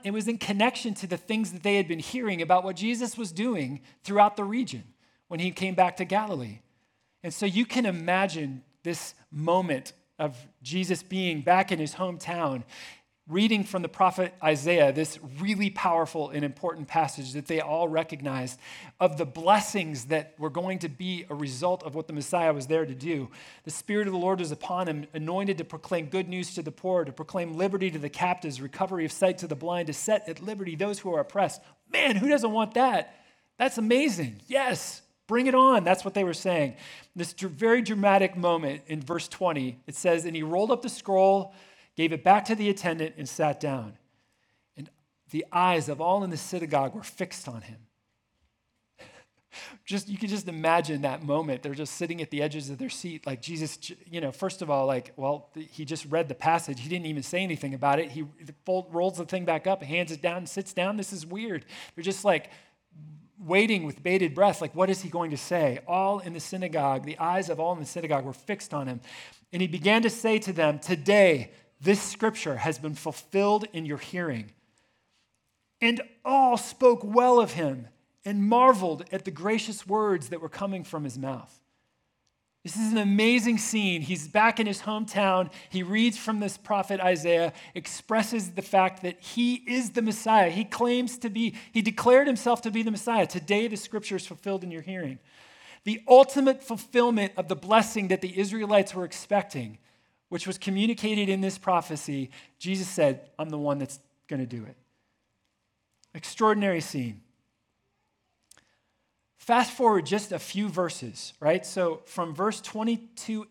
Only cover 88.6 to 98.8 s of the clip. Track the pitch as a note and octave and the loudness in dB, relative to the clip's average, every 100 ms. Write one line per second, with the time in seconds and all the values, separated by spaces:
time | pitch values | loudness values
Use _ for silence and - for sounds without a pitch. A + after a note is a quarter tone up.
88.6 | F#3+ G3 F#3 F#3 F3+ E3+ - A#3 A#3+ B3 | 2 4 4 2 -6 -8 -6 0 0 0
89.6 | - B3 A3+ A3+ A3 G#3+ A#3 A3 F3 F3 | -2 -2 -2 0 0 0 4 6 6 4
90.6 | G#3+ - A#3+ B3 B3 - A#3+ G#3 A3+ - | -4 0 0 2 -2 -4 -6 -2 -2 -4
91.6 | - A3+ A3 A3 A#3+ B3+ C#4+ A#3 A#3+ A#3 | -4 0 0 2 8 8 8 2 0 0
92.6 | A3+ A3 A3 G#3 - A3+ E3 F3+ D#3 G#3 | 0 -2 -2 -2 0 2 2 -2 0 0
93.6 | A#3 G#3+ - G#3+ G#3+ F#3 - E3 G3+ G3 | 0 -4 -8 -8 -6 -6 -8 -10 -6 -4
94.6 | F3+ E3 D#3 F#3 D3+ C3 _ - - - | -6 -10 -10 -8 -8 -10 _ -20 -20 -20
95.6 | - - G#3 A3 - B3+ C4+ C#4 C4+ C4+ | -20 -10 -6 -4 10 10 10 6 2 2
96.6 | - A3 - A#3+ A#3+ A3+ G3 F#3+ F#3 E3+ | -2 -10 0 4 4 4 0 -2 -4 -6
97.6 | F3+ G#3+ G#3+ A3 F#3+ F#3+ F#3 F#3 G3+ A3 | 4 4 4 0 0 0 -2 -2 -2 -2
98.6 | G#3 G#3 | 2 4